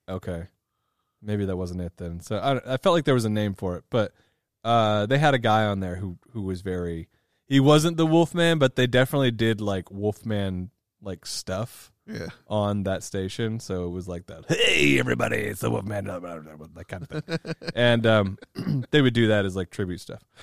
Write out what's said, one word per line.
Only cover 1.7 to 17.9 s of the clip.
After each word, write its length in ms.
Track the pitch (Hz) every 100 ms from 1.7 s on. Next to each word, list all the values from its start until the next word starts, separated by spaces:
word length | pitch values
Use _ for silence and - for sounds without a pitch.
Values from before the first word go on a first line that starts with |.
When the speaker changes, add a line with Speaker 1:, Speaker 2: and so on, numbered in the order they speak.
| 90
Speaker 1:
it 120 | 87 -
then. 220 | 87 85
So 160 | - 104
I, 360 | 131 131 -
I 40 | 131
felt 160 | 196
like 120 | 170 147
there 80 |
was 120 | 127 110
a 40 |
name 240 | 107 104 92
for 200 | 92 87
it, 80 | -
but, 240 | 123 101 _ _ _ _ _
uh, 420 | 117 117 107 104 104
they 120 | 139
had 160 | 151
a 60 | 131
guy 260 | 113 110 107
on 140 | 98
there 160 | 92 90
who, 220 | 95 87 _
who 120 | 113
was 180 | 95 90
very, 480 | 95 90 87 82 80 _ _ _ -
he 120 | 135
wasn't 380 | 139 151 165 165
the 80 | 160
Wolfman, 540 | 165 165 175 170 165
but 160 | 131 -
they 120 | 127
definitely 440 | 123 131 143 127
did, 280 | 113 113 107
like, 300 | 104 95 -
Wolfman, 800 | 98 104 - 113 104 98 92 90 _ _ _
like, 240 | 98 90 -
stuff 640 | - - 92 120 - - _ -
Speaker 2:
Yeah. 220 | 220 85 - -
Speaker 1:
on 360 | 107 101 104
that 200 | 95 92
station. 560 | - 98 95 - 113 113
So 260 | - 92 87
it 40 |
was 180 | 90 92
like 200 | 87 -
that, 180 | 82 -
"Hey, 520 | 190 226 170 147 135
everybody, 380 | 123 120 113 113
it's 240 | 104 98
the 80 | 117
Wolfman," 340 | 113 98 104 98
blah, 140 | 90
blah, 200 | 87 82
blah, 160 | 78 76
blah, 120 | 80 82
that 120 | 87
kind 160 | 92
of 60 | 147
thing. 460 | 151 - 160 - 165
Speaker 2:
<laughs> 140 | - -
Speaker 1:
And, 300 | 120